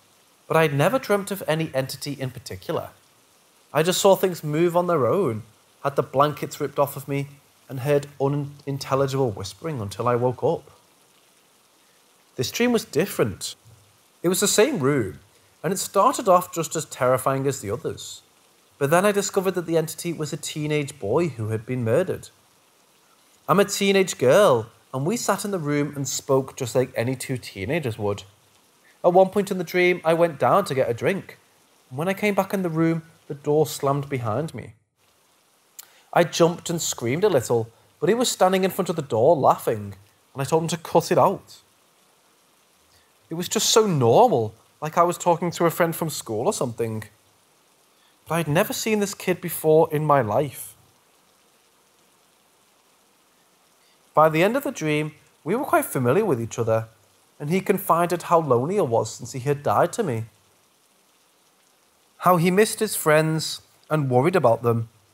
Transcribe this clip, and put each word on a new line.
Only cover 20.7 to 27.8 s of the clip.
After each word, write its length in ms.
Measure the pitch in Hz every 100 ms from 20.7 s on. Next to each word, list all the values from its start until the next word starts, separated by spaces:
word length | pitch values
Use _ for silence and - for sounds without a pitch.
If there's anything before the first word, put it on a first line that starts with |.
| 151 139 -
boy 300 | 98 135 170
who 180 | 113 107
had 180 | 110 110
been 160 | 127
murdered. 460 | 113 120 185 101 - _ _ _ _ _ _ _ _ _ _ _ -
I'm 100 | 170
a 60 |
teenage 540 | 196 - 196 196 185 -
girl, 520 | 127 165 202 123 107 _ _
and 100 | 131
we 120 | 143 233
sat 280 | - 196
in 60 | 208
the 80 | 190
room 360 | 147 147 143 143
and 100 | 135
spoke 480 | - - 135 131
just 220 | - 123 131
like 160 | 123
any 220 | - 117 131
two 220 | - 127
teenagers 600 | - 101 95 165